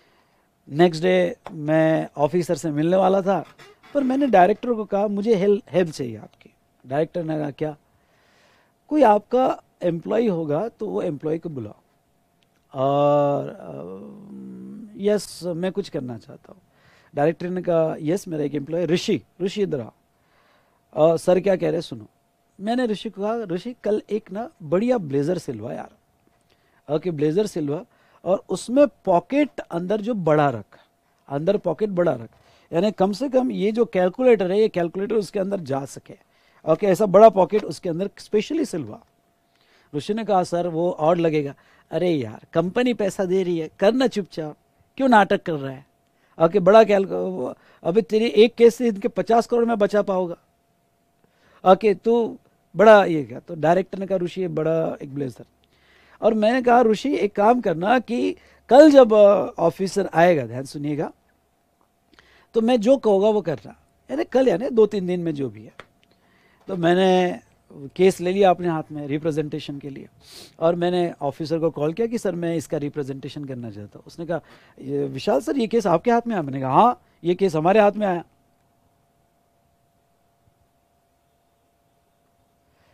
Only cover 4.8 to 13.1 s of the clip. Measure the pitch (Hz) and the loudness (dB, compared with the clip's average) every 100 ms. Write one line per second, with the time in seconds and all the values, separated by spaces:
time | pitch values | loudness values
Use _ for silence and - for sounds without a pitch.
4.8 | 202 196 214 202 208 208 202 202 - 170 | -4 -2 -2 -2 0 2 2 0 0 -2
5.8 | 175 151 123 110 - _ _ _ _ _ | -2 -4 -10 -10 -16 _ _ _ _ _
6.8 | 127 139 160 180 160 156 147 131 151 143 | -8 -4 -4 -6 -6 -6 -8 -8 -10 -10
7.8 | _ _ _ _ _ _ _ _ _ _ | _ _ _ _ _ _ _ _ _ _
8.8 | _ 302 247 208 - 247 254 - - _ | _ 4 4 4 0 0 0 -2 -10 _
9.8 | 180 165 185 214 240 170 160 147 220 - | -4 -4 -2 -2 0 -2 -2 -4 -4 -8
10.8 | 208 190 185 143 156 165 170 139 107 - | -8 -6 -6 -6 -6 -6 -8 -12 -12 -16
11.8 | _ _ _ _ _ _ _ _ _ 135 | _ _ _ _ _ _ _ _ _ -4
12.8 | 135 143 143 | 0 2 2